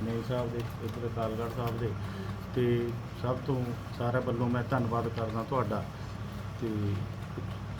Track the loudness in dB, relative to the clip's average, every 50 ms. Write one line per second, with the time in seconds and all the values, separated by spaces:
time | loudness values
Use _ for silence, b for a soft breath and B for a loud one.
0 | -2 0 0 0 0 0 0 2 2 0 0 -2 -2 -4 -4 -4 -4 -4 -4 -2
1 | -2 -2 0 0 0 0 0 0 -2 -2 0 0 0 0 0 0 0 0 0 -2
2 | B B B B -4 B -4 B -4 -2 2 4 4 6 6 4 4 0 -2 -4
3 | -4 -6 -6 -2 0 0 0 0 2 0 2 2 2 0 -2 -4 -4 -6 -4 -2
4 | 0 2 2 2 2 2 2 2 4 4 4 2 2 2 4 4 4 4 2 2
5 | 2 2 0 0 0 0 0 0 0 2 2 2 4 4 2 0 0 -2 -6 -6
6 | -8 -6 -6 -6 -6 -6 -6 -6 -6 -6 -4 -2 -2 0 2 2 2 2 2 0
7 | 0 -4 -4 -6 -6 -6 -6 -4 -4 -4 -4 -4 -4 -6 -6